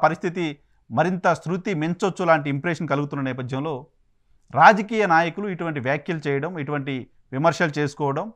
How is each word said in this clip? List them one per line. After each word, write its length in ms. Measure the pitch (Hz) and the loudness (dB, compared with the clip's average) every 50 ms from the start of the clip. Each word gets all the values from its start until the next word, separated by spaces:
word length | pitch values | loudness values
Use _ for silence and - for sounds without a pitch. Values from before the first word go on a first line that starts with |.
| - | 6
పరిస్థితి 400 | 156 165 - - 180 165 185 170 151 143 - _ _ _ _ _ - | 2 2 2 -4 -4 -2 -2 -4 -4 -4 -8 _ _ _ _ _ -6
మరింత 380 | 113 127 160 180 190 180 - 185 165 | 0 0 2 2 0 2 2 2 2
శృతి 400 | 156 - 160 180 180 180 220 196 | 2 -2 -4 -4 -4 -2 -4 -2
మించొచ్చు 500 | 151 156 165 175 175 214 190 180 - 185 | -2 0 -2 -2 0 -2 -2 -2 0 4
లాంటి 220 | 170 160 156 143 143 | 4 4 4 4 -2
ఇంప్రెషన్ 380 | 139 143 143 175 165 - 165 | -4 -2 -2 -4 -4 -2 -2
కలుగుతున్న 360 | 139 139 143 147 143 143 139 135 | -2 -2 -2 -2 -4 -4 -6 -4
నేపథ్యంలో 500 | 131 127 127 127 117 127 131 147 160 147 123 147 _ _ _ _ _ _ _ _ _ _ _ _ - - | -4 -4 -6 -6 -6 -6 -4 -4 -6 -6 -8 -10 _ _ _ _ _ _ _ _ _ _ _ _ -4 2
రాజకీయ 500 | 135 160 202 220 190 196 208 233 220 208 | 8 8 8 8 6 2 -2 0 0 2
నాయకులు 420 | 185 160 165 170 170 160 196 202 | 4 4 4 2 2 -2 -4 -6
ఇటువంటి 320 | 208 185 165 175 165 151 143 | -6 -4 -4 -4 -4 -4 -4
వ్యాఖ్యలు 420 | 113 127 143 143 143 - 170 156 143 | -2 -2 -2 -2 -2 -4 -6 -4 -2
చేయడం, 240 | 147 139 139 143 175 185 160 | -2 -2 -2 -2 -4 -6 -6
ఇటువంటి 340 | 139 147 147 143 135 143 135 127 - - _ _ _ - | -6 -4 -4 -4 -4 -4 -6 -8 -8 -12 _ _ _ -8
విమర్శలు 420 | 127 131 156 170 160 - 180 156 147 | -4 0 2 2 2 2 -2 -2 0
చేసుకోవడం 480 | 151 147 139 - - 151 139 135 147 190 220 - | -2 -2 -2 -2 -2 -2 -2 -2 -2 -4 -8 -10